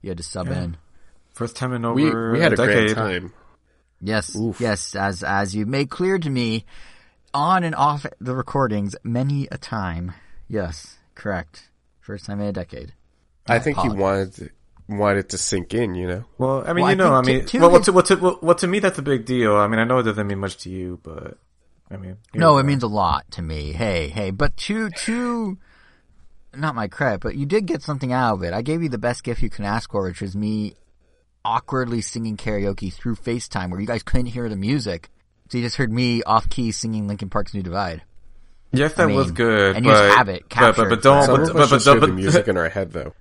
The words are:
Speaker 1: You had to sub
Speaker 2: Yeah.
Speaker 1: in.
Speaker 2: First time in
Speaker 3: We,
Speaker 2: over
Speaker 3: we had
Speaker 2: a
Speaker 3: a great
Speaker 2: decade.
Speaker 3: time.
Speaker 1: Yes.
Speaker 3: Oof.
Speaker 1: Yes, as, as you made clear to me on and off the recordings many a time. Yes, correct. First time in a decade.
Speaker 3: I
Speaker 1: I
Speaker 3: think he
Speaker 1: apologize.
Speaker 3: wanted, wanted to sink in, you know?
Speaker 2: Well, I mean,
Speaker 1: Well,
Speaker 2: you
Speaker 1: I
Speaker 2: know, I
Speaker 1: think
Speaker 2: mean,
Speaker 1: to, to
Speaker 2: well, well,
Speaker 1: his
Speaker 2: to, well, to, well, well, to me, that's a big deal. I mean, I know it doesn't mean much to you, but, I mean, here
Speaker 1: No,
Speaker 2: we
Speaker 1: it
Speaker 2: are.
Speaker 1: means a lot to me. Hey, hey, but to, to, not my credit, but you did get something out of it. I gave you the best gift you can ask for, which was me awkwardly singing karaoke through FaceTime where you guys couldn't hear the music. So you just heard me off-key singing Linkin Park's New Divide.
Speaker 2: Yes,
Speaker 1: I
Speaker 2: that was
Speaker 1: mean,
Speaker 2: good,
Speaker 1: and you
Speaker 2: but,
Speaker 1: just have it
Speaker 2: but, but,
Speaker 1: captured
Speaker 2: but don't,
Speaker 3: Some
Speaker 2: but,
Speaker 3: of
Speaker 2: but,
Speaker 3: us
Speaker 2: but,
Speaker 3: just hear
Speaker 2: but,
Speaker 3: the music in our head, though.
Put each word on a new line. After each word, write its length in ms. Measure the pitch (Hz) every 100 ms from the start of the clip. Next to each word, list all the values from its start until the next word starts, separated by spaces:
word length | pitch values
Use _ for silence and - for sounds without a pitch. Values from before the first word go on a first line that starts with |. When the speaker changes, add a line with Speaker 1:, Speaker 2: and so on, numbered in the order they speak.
Speaker 1:
You 80 | 98
had 80 | 87
to 40 |
sub 240 | 85 95 87
Speaker 2:
Yeah. 160 | 90
Speaker 1:
in. 120 | 87 82 _ - - _ _
Speaker 2:
First 240 | - 117 -
time 160 | 127
in 180 | 123 117
Speaker 3:
We, 140 | 120 156
Speaker 2:
over 240 | 113 113
Speaker 3:
we 80 | 117
had 120 | 165
Speaker 2:
a 100 | 107
Speaker 3:
a 40 | 117
great 80 | 107 107
Speaker 2:
decade. 60 | 107
Speaker 3:
time. 360 | 110 92 92 - _ _ _ _ _ _
Speaker 1:
Yes. 340 | 92 110 98 110
Speaker 3:
Oof. 240 | 113 98
Speaker 1:
Yes, 340 | 120 101 -
as, 280 | 95 98 87
as 320 | 71 98 101 101
you 80 |
made 240 | 107 139 143
clear 300 | - 185 190
to 100 | 156
me 380 | 131 117 113 - - - - _ _ _
on 320 | 143 156 185
and 100 | 170
off 300 | 156 147 151 139 -
the 140 | 120
recordings 600 | 127 123 143 131 107 101 95
many 440 | - 117 131 143 139
a 60 | 131
time. 560 | - 113 92 82 87 85 - - -
Yes, 500 | 107 90 78 - _ _
correct. 560 | - 110 92 80 - _ _ _ _
First 260 | - 104 -
time 140 | 101
in 60 | 104
a 40 |
decade. 400 | 95 85 65 - - _ _ _ _ -
Speaker 3:
I 60 |
Speaker 1:
I 40 | 117
Speaker 3:
think 180 | 123 139
he 80 | 113
Speaker 1:
apologize. 520 | 101 95 98 95 95
Speaker 3:
wanted, 580 | 82 _ _ _ - 101
wanted 280 | 104 101 92
to 80 | 92
sink 340 | - 98 85
in, 220 | 107 117
you 120 | 90 90
know? 160 | 90 113 -
Speaker 2:
Well, 260 | 131 135 -
I 80 |
mean, 80 | 170
Speaker 1:
Well, 80 | 175
Speaker 2:
you 80 | 190
Speaker 1:
I 60 | 185
Speaker 2:
know, 60 |
I 80 | 135
Speaker 1:
think 40 | 127
Speaker 2:
mean, 140 | 131 131
Speaker 1:
to, 0 |
to 60 | 240
Speaker 2:
well, 100 | 170
well, 80 | 175
Speaker 1:
his 80 | 175
Speaker 2:
to, 60 |
well, 100 | 180
to, 140 | 175 190
well, 220 | 180 -
well, 120 | 160 170
to 100 | 180
me, 140 | 202
that's 180 | 196 180
a 40 |
big 220 | 143 131
deal. 320 | 113 127 113 104
I 100 | 104
mean, 120 | 110
I 40 |
know 120 | 113 127
it 20 |
doesn't 240 | 113 107 101
mean 140 | 98
much 180 | 98 -
to 100 | -
you, 320 | 92 90 87
but, 360 | 82 80 - - _ _ _ _ _
I 60 | 98
mean, 220 | 95 95 _
here 60 | 165
Speaker 1:
No, 120 | 160
Speaker 2:
we 40 | 143
Speaker 1:
it 60 |
Speaker 2:
are. 20 | 135
Speaker 1:
means 160 | 139
a 60 | 120
lot 420 | 104 90 69 -
to 100 | -
me. 320 | 85 78 73
Hey, 360 | 78 110 90 73
hey, 220 | 85 98
but 220 | 95 143 -
to, 320 | - 214 220
to, 680 | 165 - 233 247 240 214 185 - _ _ _ _ _ - - -
not 200 | 127 156
my 120 | 123 104
credit, 320 | - 139 101
but 120 | 117 123
you 100 | 139
did 180 | 202
get 160 | 190 339
something 300 | - 143 131
out 220 | 127 123
of 80 | 101
it. 100 | 90
I 80 | 95
gave 200 | 123 160
you 60 | 165
the 80 | 120
best 260 | 120 120
gift 160 | - 117
you 60 | 117
can 160 | -
ask 260 | 101 110 -
for, 120 | 104
which 180 | 95 87
was 160 | 98 95
me 380 | 104 107 104 - _ _ _ _ _ _
awkwardly 560 | 107 113 - 135 123 117
singing 360 | 104 120 113 104
karaoke 560 | - 104 101 98 127
through 240 | - 123 110
FaceTime 540 | - 120 - 107 90
where 100 | 90
you 60 | 104
guys 160 | 117
couldn't 240 | - 127 123
hear 220 | 120 120
the 80 | 101
music. 520 | 101 143 107 85 - _ _ _ _
So 100 | 123
you 60 |
just 120 | 117 -
heard 160 | 127
me 300 | 113 123 117
off-key 500 | - 113 - - 117
singing 360 | 107 113 110 101
Linkin 220 | 101 98
Park's 220 | 107 104
New 80 | 101
Divide. 400 | 92 90 95 82 - - - - - - -
Speaker 2:
Yes, 200 | 127 147 151
Speaker 1:
I 80 | 170
Speaker 2:
that 80 |
was 120 | - 87
Speaker 1:
mean, 80 |
Speaker 2:
good, 420 | 85 117 110 98 98
Speaker 1:
and 80 |
you 60 | 120
Speaker 2:
but, 140 | 107 101
Speaker 1:
just 100 | 107
have 120 | 107
it 120 | 92 -
Speaker 2:
but, 0 |
but, 60 | 120 120 110
Speaker 1:
captured 120 | 110
Speaker 2:
but 140 | 113
don't, 220 | 135 139
Speaker 3:
Some 120 | 139 135
Speaker 2:
but, 60 | 160
Speaker 3:
of 20 |
Speaker 2:
but, 80 | 165
Speaker 3:
us 80 | 143
Speaker 2:
but, 60 | 131
Speaker 3:
just 100 | 131
hear 120 | 127
Speaker 2:
but, 60 | 101
Speaker 3:
the 60 |
music 360 | 92 98 160 170
in 80 | 92
our 120 | 82
head, 220 | 101 92
though. 200 | 82 76 -